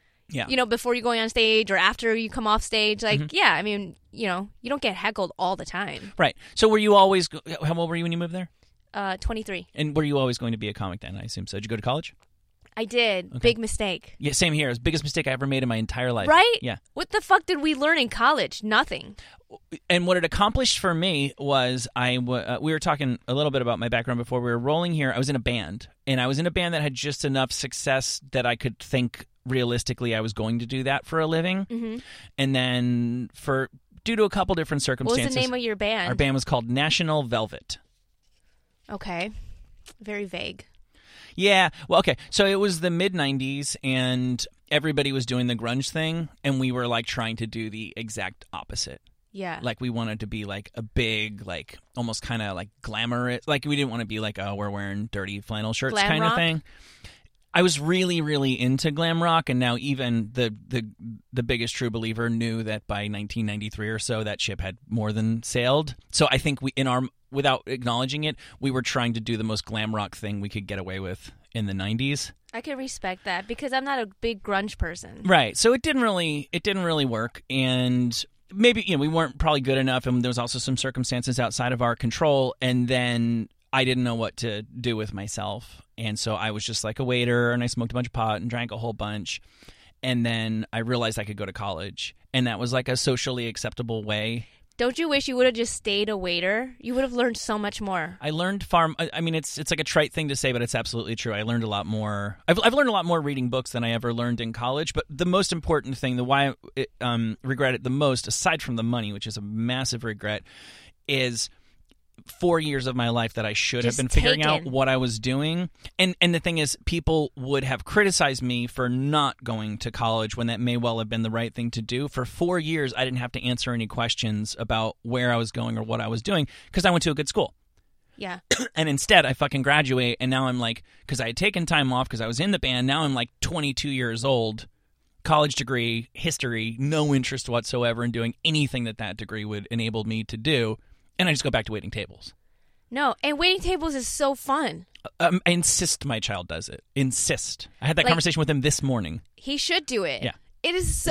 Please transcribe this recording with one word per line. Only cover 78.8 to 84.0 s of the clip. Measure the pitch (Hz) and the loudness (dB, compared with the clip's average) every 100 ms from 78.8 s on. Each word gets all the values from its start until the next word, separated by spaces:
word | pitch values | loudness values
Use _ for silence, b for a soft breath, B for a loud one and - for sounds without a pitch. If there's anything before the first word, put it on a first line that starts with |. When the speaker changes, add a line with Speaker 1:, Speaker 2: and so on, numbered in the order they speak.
| 185 | 2
Speaker 1:
you | 151 | 2
know, | |
we | 151 | 2
weren't | 160 156 - | 2 0 0
probably | 156 147 | 2 2
good | 131 135 | 2 2
enough, | 131 127 127 | 2 0 2
and | 123 | 2
there | 123 | 2
was | 120 | -2
also | 120 123 | -2 -4
some | 135 123 | -2 -2
circumstances | 135 127 123 123 131 123 | -2 -2 -2 -2 -2 0
outside | 117 - 123 | 0 0 -2
of | 123 | 2
our | 120 113 | 0 2
control, | 117 - 156 139 127 - | -2 2 4 4 2 0
and | 127 127 123 | 2 2 4
then | 127 123 120 117 117 - _ _ | 2 2 2 2 0 -2 _ _
I | 135 127 | 2 4
didn't | 127 | 2